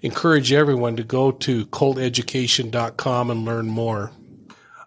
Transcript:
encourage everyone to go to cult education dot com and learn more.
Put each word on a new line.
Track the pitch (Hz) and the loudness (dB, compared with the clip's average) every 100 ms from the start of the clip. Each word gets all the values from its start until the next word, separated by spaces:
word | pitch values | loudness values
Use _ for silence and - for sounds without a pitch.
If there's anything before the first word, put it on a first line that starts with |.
encourage | 131 113 170 156 123 | -4 0 4 4 4
everyone | 139 147 127 120 113 | 4 4 2 0 -2
to | |
go | 113 131 135 | -2 2 2
to | 131 - 120 104 | 2 -2 -2 -2
cult | - 139 131 | 0 0 2
education | 127 120 117 131 120 - 117 | -2 -2 -4 -4 0 0 0
dot | 117 117 - | -2 -4 -4
com | 143 123 123 | -2 0 0
and | 117 113 | -2 -2
learn | 117 113 | -4 -4
more. | 110 113 107 101 - - - - - _ - | -2 -2 -4 -6 -12 -20 -20 -20 -20 _ -20